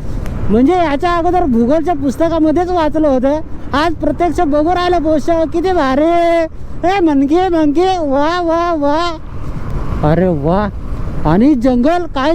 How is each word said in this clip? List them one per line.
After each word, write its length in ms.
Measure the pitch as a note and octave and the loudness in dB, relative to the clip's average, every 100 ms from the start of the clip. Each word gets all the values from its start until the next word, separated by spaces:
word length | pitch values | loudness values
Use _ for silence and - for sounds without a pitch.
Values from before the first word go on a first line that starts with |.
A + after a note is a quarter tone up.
| - - - - - | -6 -4 -4 -2 0
म्हणजे 240 | G#3 C4 | 2 2
याच्या 380 | F#4 E4 C#4 F4 F4 | 2 0 0 0 0
अगोदर 300 | E4 F4 F4 | 0 2 2
भूगोलच्या 480 | A3+ A#3 D#4+ D4+ | 2 2 2 0
पुस्तकामध्येच 760 | D4+ C#4 A#3+ E4 E4 D#4 D4+ F4+ | -2 -2 0 0 2 2 0 0
वाचलं 360 | F4+ D4+ D#4 D#4 | 0 0 0 0
होतं, 320 | C4 C4 D4+ D4+ - - | 2 0 -2 -4 -8 -4
आज 200 | C4 D#4+ | -2 -2
प्रत्यक्ष 460 | D#4 D4+ C#4 F4 D4+ | -2 -2 -2 -2 0
बघू 320 | D4+ D4 D4+ F4+ | 0 2 0 0
राहिलं 260 | F4+ F4+ | 0 0
पोषाव, 400 | D4+ D#4 - E4 D#4+ | 0 0 0 0 0
किती 180 | D#4+ F4 | -2 0
भारी. 380 | F4+ C4+ C4 D#4 E4+ E4+ E4+ D#4+ - - - E4 | 0 2 2 2 2 2 2 -2 -6 -10 -4 0
ए 120 | G4 | 2
मनके, 480 | E4 C#4 C#4 E4 F#4 | 2 2 2 2 2
मनके, 480 | E4+ D#4 C#4+ F#4 F#4 | 2 2 2 0 0
वा, 440 | D4 C4+ D4 F4+ | 0 0 0 0
वा, 320 | E4+ E4 F4 | 0 0 0
वा, 260 | E4 C#4+ D4+ F4 D#4+ - - - - - - - - D3+ | 0 0 0 -2 -6 -8 -8 -6 -6 -4 -4 -4 0 2
अरे 180 | D#3+ F#3 D#3+ | 2 2 0
वा. 240 | C#3+ F#3+ G#3 - - - - - D3+ | 0 0 -2 -6 -6 -6 -4 -2 0
आणि 220 | F3 C4 C#4 | 4 4 4
जंगल, 500 | B3 B3 B3+ F4 F4 C#4 | 2 2 2 0 -2 -2
काय 180 | C4 | -2